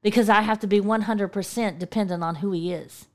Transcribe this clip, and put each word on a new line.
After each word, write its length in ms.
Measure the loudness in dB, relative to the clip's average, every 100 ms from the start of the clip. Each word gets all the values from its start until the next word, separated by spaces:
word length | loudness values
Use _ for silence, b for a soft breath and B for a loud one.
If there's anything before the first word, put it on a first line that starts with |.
because 280 | 2 2 6
I 140 | 4
have 180 | 4 -2
to 60 | 2
be 140 | 2
one 220 | 2 0
hundred 260 | 0 -2 -2
percent 500 | -4 -6 -4 -4 -4
dependent 440 | -6 -2 -2 -2
on 140 | -4 -4
who 160 | -2
he 200 | -2 -2
is. 340 | -6 -10 -20 -20